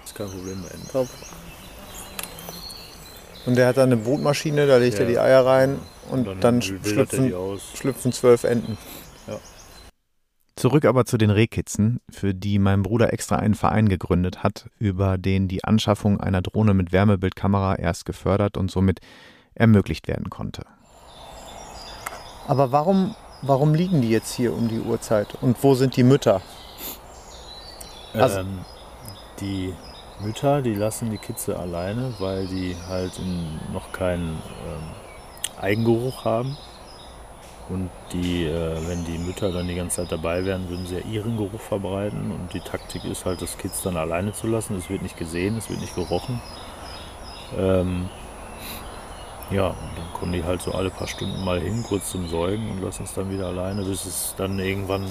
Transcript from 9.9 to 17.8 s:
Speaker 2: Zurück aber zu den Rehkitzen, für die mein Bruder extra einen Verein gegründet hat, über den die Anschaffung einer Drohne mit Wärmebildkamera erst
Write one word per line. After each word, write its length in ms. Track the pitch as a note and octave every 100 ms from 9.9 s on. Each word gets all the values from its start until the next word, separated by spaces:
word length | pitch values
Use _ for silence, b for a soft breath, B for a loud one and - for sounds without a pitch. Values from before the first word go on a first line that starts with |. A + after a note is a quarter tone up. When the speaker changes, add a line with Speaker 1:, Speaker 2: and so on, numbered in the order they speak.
| _ _ _ _ _ _ -
Speaker 2:
Zurück 280 | B2+ C#3+ D3
aber 180 | B2+
zu 140 | A#2 A#2
den 120 | G#2+
Rehkitzen, 680 | G2+ A2+ - - - G#2+ A#2+ -
für 240 | - G2
die 240 | F#2+ G2+ G2+
mein 240 | G2 G2
Bruder 300 | F#2+ A2+ A2+
extra 240 | - - F#2
einen 180 | G#2+
Verein 340 | G2+ - G#2 A2
gegründet 540 | F#2 - F2 F2+ -
hat, 280 | G2+ - - _
über 400 | G#2 F#2 G2 F#2
den 280 | F#2+ F#2+ F#2
die 160 | F#2
Anschaffung 560 | - G#2+ - G2+ G#2 G2
einer 200 | G2 F#2+
Drohne 320 | F#2+ - A2
mit 180 | F#2+ F2
Wärmebildkamera 840 | F#2 G#2 G2 F#2+ - G2 G2+ F#2+
erst 300 | G2